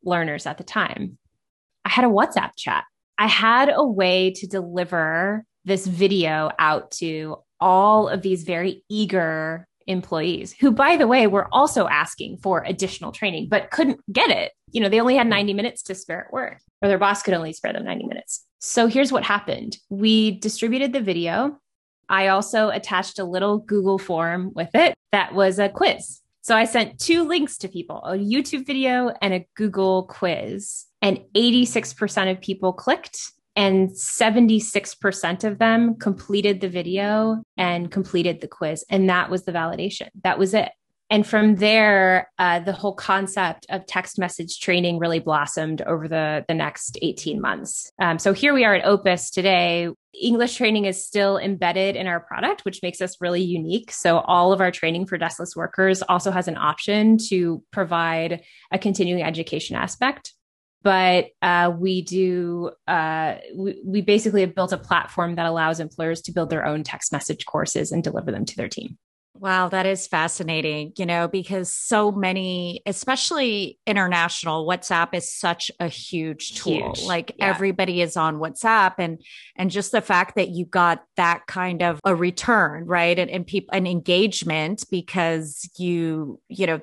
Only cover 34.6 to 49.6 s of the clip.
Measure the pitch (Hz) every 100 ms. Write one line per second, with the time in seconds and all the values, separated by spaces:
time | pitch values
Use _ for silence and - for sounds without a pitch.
34.6 | 220 202 - - 196 190 170 185 214 202
35.6 | 226 226 233 226 214 190 - 202 202 190
36.6 | 190 180 175 185 202 214 220 220 - -
37.6 | 180 175 175 202 185 175 175 165 151 -
38.6 | 160 160 - 196 190 180 - 185 185 170
39.6 | 165 - 185 - - 196 185 - 190 214
40.6 | - - _ _ - - 208 214 214 196
41.6 | 208 220 214 196 190 185 - - 180 175
42.6 | 175 185 202 190 - 196 190 - 180 -
43.6 | - 190 - 185 185 - 175 - 170 -
44.6 | - 180 175 170 170 165 160 151 143 -
45.6 | 160 156 - 165 156 160 156 151 - 165
46.6 | 147 - - - 165 - - - 131 92
47.6 | - - - - 175 165 202 196 294 277
48.6 | 226 196 - 202 196 180 - - 185 180